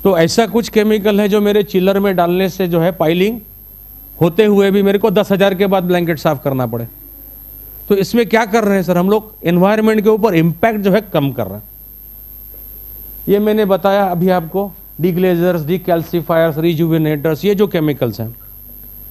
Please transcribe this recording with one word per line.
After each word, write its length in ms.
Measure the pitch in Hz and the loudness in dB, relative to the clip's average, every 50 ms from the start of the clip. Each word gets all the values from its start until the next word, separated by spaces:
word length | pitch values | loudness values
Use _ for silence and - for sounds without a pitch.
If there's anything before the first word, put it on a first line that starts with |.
| - | 2
तो 140 | 196 190 165 | 0 2 2
ऐसा 300 | 165 165 - - 233 202 | 2 0 2 0 -2 0
कुछ 220 | 170 226 233 - | 0 -2 -4 0
chemical 520 | - 220 208 214 214 214 190 214 208 196 | 0 0 2 2 0 0 0 0 0 2
है 80 | 208 208 | 0 2
जो 120 | 190 214 | 0 0
मेरे 220 | 208 208 208 214 202 | 0 2 2 0 0
chiller 360 | - - 190 180 190 196 196 | 0 -2 0 0 2 0 2
में 160 | 196 202 190 | 0 0 0
डालने 340 | 180 175 170 175 185 190 185 | 0 0 0 2 0 0 -2
से 180 | 160 185 190 175 | -2 -4 -4 0
जो 120 | 170 170 | 0 0
है 120 | 160 180 | 0 0
piling 480 | 185 185 170 156 170 180 185 214 233 233 - - - - - - - - - - - - - - - - | 0 0 0 0 2 2 0 0 -2 -6 -12 -20 -20 -20 -20 -20 -20 -20 -20 -20 -20 -20 -20 -20 -4 0
होते 240 | 156 170 160 - 214 | 0 0 4 2 2
हुए 260 | 208 208 196 196 196 | 4 4 4 4 2
भी 100 | 190 202 | 2 2
मेरे 160 | 196 196 196 208 | 2 2 0 2
को 140 | 196 226 | 0 2
दस 200 | 180 214 196 - | 2 2 0 0
हज़ार 240 | 202 180 196 196 196 | 2 2 2 0 2
के 120 | 170 202 196 | 0 0 0
बाद 160 | 190 190 180 | 0 0 0
blanket 360 | 180 180 175 175 165 170 143 | 0 0 0 0 -2 -4 -2
साफ 240 | - 165 151 127 - | -2 -2 -2 -2 -4
करना 220 | 143 135 131 127 | -4 -2 -2 -4
पड़े। 220 | 120 113 117 117 113 - - - - - - - - - - - - - - - - - - - - | -4 -4 -8 -8 -10 -14 -20 -20 -20 -20 -20 -20 -20 -20 -20 -20 -20 -20 -20 -20 -20 -20 -20 -2 -2
तो 60 | 208 | 0
इसमें 340 | 196 190 - - 233 240 175 | 0 0 0 0 0 0 2
क्या 160 | 220 220 233 | 0 0 0
कर 180 | 208 190 233 214 | 2 0 0 2
रहे 120 | 202 196 | 2 0
हैं, 80 | 196 180 | 0 0
सर? 140 | 151 180 175 | 0 0 0
हम 120 | 175 190 | 2 2
लोग 240 | 208 220 214 - - - - | 0 0 -2 -6 -20 -6 -2
environment 600 | 165 170 175 180 196 214 220 214 220 220 220 196 | 0 2 2 4 2 2 2 2 2 2 2 2
के 60 | 220 | 2
ऊपर 260 | 214 220 190 226 185 | 2 2 2 2 2
impact 440 | 160 160 170 156 - - 226 226 214 | 2 2 2 0 0 0 0 0 0
जो 120 | 196 202 | 0 2
है 100 | 185 220 | 0 0
कम 300 | 220 - - 160 143 139 | 0 0 -2 -2 -2 -2
कर 140 | 123 117 110 | -2 -4 -6
रहे 100 | 92 95 | -8 -8
हैं। 80 | 104 104 - - - - - - - - - - - - - - - - - - - - - - - - - - - - - - - - - | -14 -16 -20 -20 -20 -20 -20 -20 -20 -20 -20 -20 -20 -20 -20 -20 -20 -20 -20 -20 -20 -20 -20 -20 -20 -20 -20 -20 -20 -20 -20 -20 -14 -2 0
ये 100 | 190 202 | 0 0
मैंने 260 | 214 214 214 220 214 | 2 0 0 0 0
बताया 400 | 190 196 185 170 196 196 202 202 | 0 0 0 0 0 0 0 0
अभी 240 | 190 180 170 175 185 | -2 -2 -2 0 0
आपको, 420 | 185 180 165 156 - 185 202 196 - - - - - - | 0 0 -2 -4 -6 -6 -6 -6 -10 -18 -20 -20 -10 -4
deglasers, 640 | 147 185 175 170 185 185 180 170 170 180 175 175 151 | -2 -2 0 0 0 0 2 2 0 0 0 -2 -2
decalcifiers, 920 | 139 180 185 180 - 175 170 160 - - 170 160 - 170 165 165 165 151 151 | -4 -4 -4 -2 -2 -2 -2 -2 -4 -6 -6 -2 0 0 0 0 0 0 -2
rejuvenators, 880 | 160 170 170 147 170 165 160 165 160 151 156 147 139 160 156 143 - | -2 -2 0 0 -2 0 0 0 0 0 -2 -2 -2 -4 -4 -2 -2
ये 100 | 202 208 | -2 0
जो 120 | 190 208 170 | 0 0 -2
chemicals 540 | - 175 156 151 143 - 135 120 104 - | 0 -2 -2 -2 -2 -2 -4 -4 -4 -6
हैं, 160 | 113 113 117 - - - - - - - - - - - - - - - | -10 -12 -12 -18 -20 -20 -20 -20 -20 -20 -20 -20 -20 -20 -20 -20 -20 -20